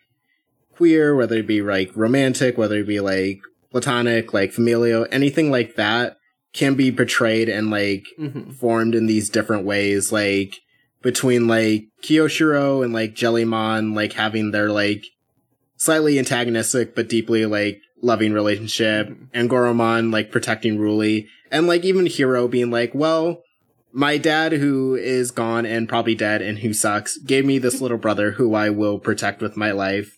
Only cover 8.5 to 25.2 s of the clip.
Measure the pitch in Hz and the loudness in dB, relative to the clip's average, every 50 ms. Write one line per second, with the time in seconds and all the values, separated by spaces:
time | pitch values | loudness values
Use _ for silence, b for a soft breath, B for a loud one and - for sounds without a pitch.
8.5 | - - 123 117 117 113 113 113 113 113 113 110 110 107 104 - - 110 104 - | -8 -4 -2 0 0 2 2 2 2 2 2 2 2 0 0 0 -2 -2 0 0
9.5 | 110 104 95 101 101 101 101 101 101 101 95 - 110 107 104 101 98 98 98 98 | -2 -2 -2 -2 0 0 0 2 0 0 0 0 0 0 0 2 0 0 -2 -4
10.5 | - - _ _ _ _ _ _ _ _ - 127 123 - - 127 123 120 117 117 | -8 -16 _ _ _ _ _ _ _ _ -4 -2 -2 0 2 2 4 4 4 4
11.5 | 113 113 110 107 107 107 107 - _ _ - - 156 156 160 147 - - 160 156 | 4 2 2 2 0 0 -2 -8 _ _ -2 2 2 4 4 2 2 0 2 2
12.5 | 147 143 139 139 139 135 127 120 117 113 113 107 110 - 123 120 117 117 113 113 | 2 2 2 0 0 0 0 -2 -2 -2 -4 -4 -4 -2 0 2 2 2 2 0
13.5 | 113 110 110 110 110 110 110 107 107 107 107 107 - - 110 110 107 110 107 104 | 0 0 0 0 0 0 -2 -2 -2 -2 -2 -2 -2 -2 -2 -2 -2 -2 -2 -2
14.5 | 104 104 104 104 104 104 104 104 104 107 - - _ _ _ _ _ _ _ _ | 0 0 0 0 0 0 0 0 -2 -4 -8 -14 _ _ _ _ _ _ _ _
15.5 | _ _ _ _ _ - - 160 160 156 156 151 143 135 123 - 131 120 123 120 | _ _ _ _ _ -4 -2 0 2 2 2 2 2 2 0 0 -2 -2 -2 0
16.5 | 117 113 110 - - 127 113 113 - 120 113 110 113 113 110 113 117 110 110 107 | 0 -2 -2 0 0 -2 -2 -2 -4 -6 -4 -2 -2 -2 0 0 0 0 0 0
17.5 | 107 104 104 104 101 - _ _ _ _ - 120 113 101 110 107 107 107 104 104 | 0 0 -2 -2 -4 -8 _ _ _ _ -2 0 0 2 2 0 0 0 0 0
18.5 | 104 104 110 107 - - 113 107 107 107 107 107 - - - - - 120 120 117 | -2 -2 -4 -6 -4 -2 0 0 0 -2 -4 -6 -10 -18 -18 -8 -4 -2 0 2
19.5 | 127 123 123 120 117 117 117 113 113 117 113 113 110 107 104 - - 117 - - | 2 2 2 2 2 2 2 2 2 0 0 0 0 -2 -2 -2 -2 -2 -2 -2
20.5 | 110 110 - 113 107 107 107 104 107 107 107 107 107 107 107 B B B B B | -4 -2 -2 -2 0 0 0 0 2 2 2 2 0 0 -2 B B B B B
21.5 | 131 151 170 175 175 175 175 190 185 190 180 165 - - 139 131 127 123 123 120 | -2 0 2 2 2 2 2 2 2 2 2 0 0 0 0 2 2 2 0 0
22.5 | 123 123 120 120 120 117 120 120 - 139 151 160 165 160 160 175 170 170 - _ | 0 0 0 0 0 -2 -2 -2 -2 -2 0 0 0 0 0 -2 -4 -6 -12 _
23.5 | _ _ _ _ _ _ _ _ - 131 143 147 147 151 151 160 151 156 160 160 | _ _ _ _ _ _ _ _ -4 -2 0 0 0 2 2 2 2 2 0 0
24.5 | 160 143 139 143 135 135 131 131 131 120 95 127 127 127 | 0 0 0 0 0 0 0 0 -2 -2 -2 -2 -2 -2